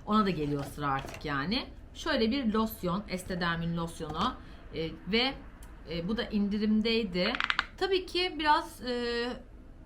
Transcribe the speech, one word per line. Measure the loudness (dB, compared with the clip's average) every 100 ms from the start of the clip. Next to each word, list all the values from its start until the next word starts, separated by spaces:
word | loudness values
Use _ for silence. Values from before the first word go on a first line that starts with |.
| 0
Ona | 4 4
da |
geliyor | 2 0 0
sıra | -2 -4 -2
artık | -2 -4 -6 -4
yani. | -2 0 -2 -4 -12 -16
Şöyle | -6 0 2 4
bir | 2 2
losyon, | 2 0 0 -2 -2 -2
Estederm'in | -6 -4 -2 0 0 0 0
losyonu. | -2 -4 -6 -2 -2 -2 -10 -14 -8 -4
E, | -4 -6 0
ve, | 2 2 0 -10 -14 -16 -14 -6
e, | -4 0
bu | 0
da |
indirimdeydi. | 0 2 2 2 4 4 4 2 2 2 2 2 2 2 -2 0
Tabii | 2 2 2
ki | 0 0 2
biraz, | 4 4 4 -6
e, | -2 0 0 0 -2 -4 -10 -18 -18 -12